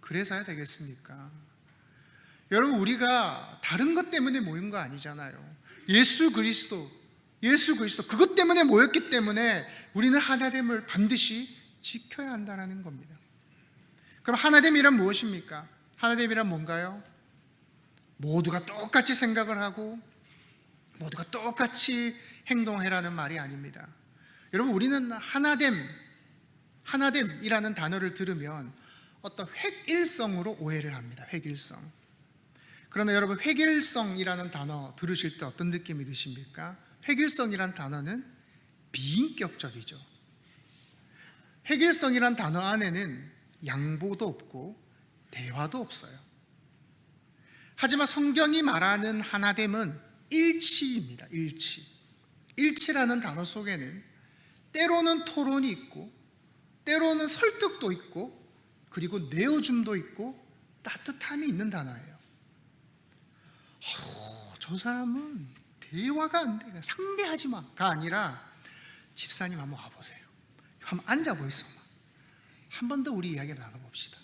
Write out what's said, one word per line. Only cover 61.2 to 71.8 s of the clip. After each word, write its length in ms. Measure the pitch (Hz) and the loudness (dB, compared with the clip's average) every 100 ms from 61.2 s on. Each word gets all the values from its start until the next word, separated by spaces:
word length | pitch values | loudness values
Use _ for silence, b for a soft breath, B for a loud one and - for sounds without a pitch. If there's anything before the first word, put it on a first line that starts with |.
| - 294 302 | -8 -4 -2
있는 220 | 175 214 | -2 -2
단어예요. 480 | 190 131 120 139 - - _ _ _ _ _ _ _ _ - b b b b b b | -4 -8 -12 -18 -20 -20 _ _ _ _ _ _ _ _ -20 b b b b b b
"어우, 720 | - - - - - - 107 - | -8 -8 -8 -12 -14 -16 -18 -16
저 180 | - 185 | -8 -6
사람은 720 | 233 247 247 247 302 269 135 - _ _ | -4 -4 -4 -4 -6 -10 -12 -16 _ _
대화가 600 | - 160 240 294 311 339 | -14 -6 -4 -2 0 0
안 180 | 294 214 | -2 -6
돼. 220 | 240 180 | -8 -10
상대하지 640 | 156 - 392 392 392 320 277 | -6 -6 -6 -2 -2 0 -2
마."가 420 | 220 143 - 185 | -4 -10 -2 0
아니라, 640 | 156 160 190 190 123 - B B B B B B | 0 -2 -2 -4 -6 -16 B B B B B B
"집사님, 440 | - - - 180 175 | -12 -8 -6 -6 -8
한번 200 | 139 139 | -10 -12
와보세요. 400 | - - - - - _ _ _ b b | -16 -16 -16 -16 -20 _ _ _ b b
한번 260 | - 180 - | -8 -8 -2
앉아보이소. 580 | 269 320 180 139 139 - - | -2 0 -4 -4 -8 -10 -18